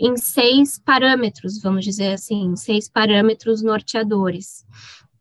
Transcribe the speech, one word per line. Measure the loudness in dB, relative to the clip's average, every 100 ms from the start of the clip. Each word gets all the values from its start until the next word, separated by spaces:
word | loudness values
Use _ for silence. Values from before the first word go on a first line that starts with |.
em | -2 0
seis | -2 0 4 4 2 0
parâmetros, | 0 4 4 2 0 -4 -10 -6
vamos | -2 -2
dizer | -2 -4 -4
assim, | -4 -6 -4 -2 -4
seis | -2 -2 -2
parâmetros | 0 2 4 2 0 -2 -2
norteadores, | 0 -2 -4 -4 -2 0 -2 -4 -10 -20 -20 -20 -20 -20 _ _